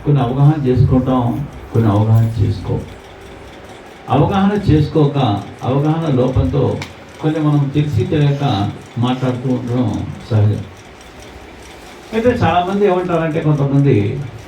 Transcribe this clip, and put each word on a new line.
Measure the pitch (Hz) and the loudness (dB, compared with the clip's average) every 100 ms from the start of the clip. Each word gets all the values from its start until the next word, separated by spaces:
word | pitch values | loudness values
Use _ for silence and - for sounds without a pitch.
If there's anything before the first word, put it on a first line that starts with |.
| 147 | 0
కొన్ని | 143 | 0
అవగాహన | 120 135 147 156 127 | 0 4 4 4 0
చేసుకుంటాం, | 123 - 131 127 127 117 104 - - - | 2 4 2 0 0 -2 -4 -8 -12 -6
కొన్ని | 117 110 | -2 0
అవగాహన | 104 110 113 113 - | 2 2 2 2 0
చేసుకో-, | 101 - - - - - - - - - - - - - - - - | -2 -2 -4 -6 -8 -16 -20 -20 -20 -20 -20 -20 -20 -20 -20 -16 -2
అవగాహన | 135 202 196 196 208 - | 2 2 2 2 2 2
చేసుకోక, | 151 143 160 143 139 117 101 - - | 4 4 2 2 2 0 -2 -6 -8
అవగాహన | 113 143 156 165 160 123 | -4 0 0 0 0 0
లోపంతో | 127 - 131 139 - - - - - - | 0 0 0 0 0 -2 -8 -16 -20 -4
కొన్ని | 156 151 | -2 0
మనం | 151 147 139 147 | 2 2 0 0
తెలిసి | 151 - - | 0 -2 0
తెలియక | 156 143 139 143 101 101 - - 120 | 0 0 0 -2 -2 -4 -6 -10 -4
మాట్లాడుతూ | 123 127 131 117 131 | -2 -2 -2 -4 -4
ఉండడం | 123 120 123 110 90 90 - - | -4 -2 -2 -2 -4 -8 -10 -2
సహజం. | 107 107 104 - - - - - - - - - - - - - - - | 2 2 0 -8 -18 -20 -20 -20 -20 -20 -20 -20 -20 -20 -20 -20 -20 -6
అయితే | 220 247 | 0 2
చాలామంది | - 170 175 180 202 202 | 2 2 2 0 2 2
ఏమంటారంటే, | 180 175 165 160 156 | 2 0 -2 0 -2
కొంతమంది | 151 139 139 139 139 107 104 - - - | 0 0 2 2 4 4 2 -4 -8 -14